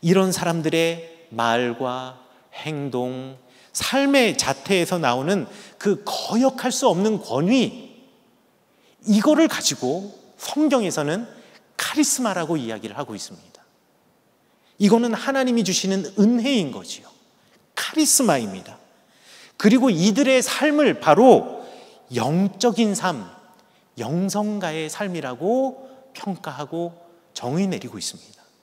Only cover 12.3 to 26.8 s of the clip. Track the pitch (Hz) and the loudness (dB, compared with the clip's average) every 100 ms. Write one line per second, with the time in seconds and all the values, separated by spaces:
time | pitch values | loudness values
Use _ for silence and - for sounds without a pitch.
12.3 | 185 156 143 117 110 104 104 143 104 - | -4 -2 -4 -4 -8 -10 -10 -10 -10 -14
13.3 | 90 87 - _ _ _ _ _ _ _ | -18 -20 -20 _ _ _ _ _ _ _
14.3 | _ _ _ _ _ 202 226 240 220 - | _ _ _ _ _ 4 4 2 -2 -2
15.3 | 269 254 233 190 175 190 190 151 - 208 | -2 0 0 0 -2 -2 -4 -4 2 4
16.3 | 240 240 262 151 101 90 - - _ _ | 4 2 0 -2 -6 -14 -16 -18 _ _
17.3 | _ _ _ _ - - - 302 - 240 | _ _ _ _ -10 -6 -2 2 2 4
18.3 | 143 107 92 87 - _ _ _ _ _ | 2 0 -8 -16 -20 _ _ _ _ _
19.3 | - - _ 220 254 262 165 190 214 285 | -20 -20 _ 4 6 4 4 2 2 4
20.3 | 262 233 - 302 294 277 143 165 151 254 | 4 2 0 2 4 2 2 4 8 8
21.3 | 156 - - - - - - _ 120 117 | 8 4 -10 -16 -20 -20 -20 _ -4 0
22.3 | 165 196 190 247 208 220 196 185 143 92 | 0 0 0 0 2 0 2 -4 -4 -10
23.3 | - _ _ _ _ _ - 113 165 190 | -20 _ _ _ _ _ -10 -4 -2 -2
24.3 | 202 208 208 180 156 156 - 202 175 139 | -2 -4 -4 -6 -6 -8 -8 -8 -6 -8
25.3 | 123 170 247 269 254 - - - - - | -6 -2 0 -2 -6 -20 -20 -20 -12 -10
26.3 | 180 160 135 147 170 | -8 -10 -12 -10 -6